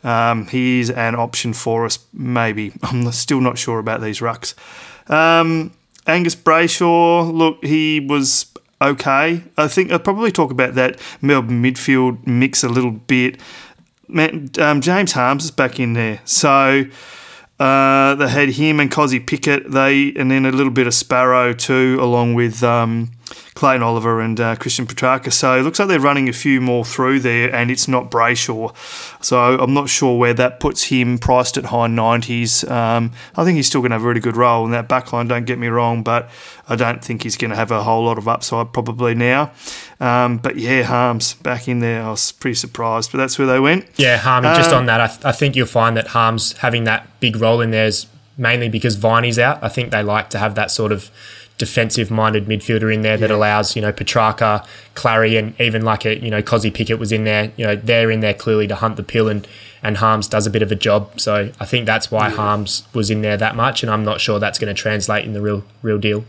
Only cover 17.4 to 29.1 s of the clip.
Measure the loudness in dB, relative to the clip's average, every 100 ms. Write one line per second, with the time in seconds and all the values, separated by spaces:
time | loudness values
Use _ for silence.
17.4 | _ _ 2 4 4 4 4 2 0 2
18.4 | 0 2 2 2 2 2 0 0 -2 -2
19.4 | 0 0 0 2 4 4 2 0 0 2
20.4 | 2 2 2 2 2 0 0 2 4 4
21.4 | 2 -2 0 2 2 2 2 2 2 2
22.4 | 0 0 0 2 0 -2 -6 -10 -20 -20
23.4 | -20 0 2 2 0 0 0 0 -2 -2
24.4 | -2 -2 -4 -4 -6 -2 0 0 0 0
25.4 | 2 2 2 0 0 2 4 2 0 0
26.4 | 0 2 2 0 -2 -2 0 2 2 0
27.4 | 0 0 0 -2 0 -2 0 2 2 2
28.4 | -2 -4 -8 -10 -16 -16 -16